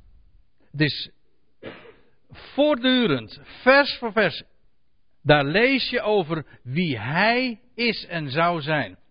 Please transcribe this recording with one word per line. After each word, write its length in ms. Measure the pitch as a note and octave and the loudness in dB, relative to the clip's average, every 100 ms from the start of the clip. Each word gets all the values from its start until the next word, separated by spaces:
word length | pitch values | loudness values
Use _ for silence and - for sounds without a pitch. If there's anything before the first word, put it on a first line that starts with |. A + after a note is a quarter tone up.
| - - _ _ _ _ _ | -20 -20 _ _ _ _ _
Het 100 | C#3+ | -2
is 300 | D3 - - _ _ _ _ _ - - - - _ _ - | -2 -2 -12 _ _ _ _ _ -18 -18 -20 -20 _ _ -20
voortdurend, 1120 | - - - D4+ C#4+ B3+ B3+ A3+ C3 A2 - | -20 -10 0 2 2 2 2 2 0 -4 -18
vers 540 | - - B3 C#4+ C#4 - | -20 -2 4 6 4 -2
voor 140 | A#3+ | -4
vers, 320 | G#3 F#3+ - - _ _ _ _ _ _ _ | 0 0 -2 -16 _ _ _ _ _ _ _
daar 220 | C#3+ D3 C#3 | 4 4 4
lees 440 | F3+ B3 C4+ - | 2 2 2 -2
je 120 | A#3+ | -4
over 440 | G#3+ G#3 D#3 D#3+ - - | 0 0 0 -4 -8 -16
wie 340 | B2 C#3+ F3+ A#2 | -8 -2 -2 -2
hij 640 | A2+ D#3+ G#3+ A#3+ B3+ G#3+ _ - | -4 0 2 0 -2 -6 _ -4
is 300 | A#3 - - | -4 -4 -6
en 240 | E3+ D3 | -8 -4
zou 320 | C3+ E3+ E3+ | 0 0 0
zijn. 360 | C#3+ D#3 G#2 E2+ _ | -2 -2 -4 -10 _